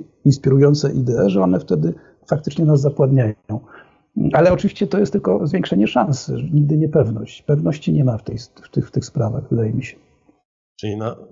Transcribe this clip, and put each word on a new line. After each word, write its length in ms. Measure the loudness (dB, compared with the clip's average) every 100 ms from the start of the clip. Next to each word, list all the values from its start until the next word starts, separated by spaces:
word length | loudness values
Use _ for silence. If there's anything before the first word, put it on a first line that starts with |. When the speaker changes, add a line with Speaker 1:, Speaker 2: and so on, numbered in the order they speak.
| -6 _ 0
Speaker 1:
inspirujące 680 | 2 2 4 4 4 0
idee, 360 | -2 -2 0 2
że 120 | 2
one 180 | 2 0
wtedy 340 | 0 -2 -2 -4 -14 _ -4
faktycznie 380 | -4 -2 0 2
nas 160 | 4
zapładniają. 520 | 2 0 2 2 0 -4 -8 -10 -10 -20 -20 _ _ -4 0
Ale 180 | 2 4
oczywiście 360 | 2 -2 -2 -2
to 120 | 0
jest 120 | 0
tylko 360 | -2 -2 -2 0
zwiększenie 400 | -2 0 0 2
szansy, 480 | 2 0 -2 -4 -6 0
nigdy 240 | 0 2 2
niepewność. 640 | 2 0 0 -4 -10 -8
Pewności 520 | -2 -2 -2 -4 -2
nie 100 | 0
ma 140 | 0 -2
w 60 |
tej, 140 | -8 -12 -12 _
w 60 | -8
tych, 180 | -6 -4
w 40 |
tych 140 | -6 -6
sprawach, 380 | -4 -4 -4 -4
wydaje 240 | -2 -2
mi 100 | -4
się. 120 | -8 -14 _ _ _ _ _ _ _ -12
Speaker 2:
Czyli 180 | -8 -6
na, 180 | -8 -10 -10